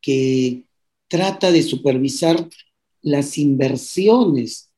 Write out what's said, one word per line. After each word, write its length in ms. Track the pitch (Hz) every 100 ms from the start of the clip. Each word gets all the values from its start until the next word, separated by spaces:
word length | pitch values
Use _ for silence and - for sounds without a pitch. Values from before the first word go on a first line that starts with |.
que 640 | - 135 131 131 127 123 - _ _ _ _
trata 440 | 165 190 196 185
de 100 | 170
supervisar 840 | - 131 143 131 139 - 165 165 165 - _ _ _ _
las 360 | 156 143 143 -
inversiones 1300 | 147 135 131 131 - - 196 240 214 139 113 - _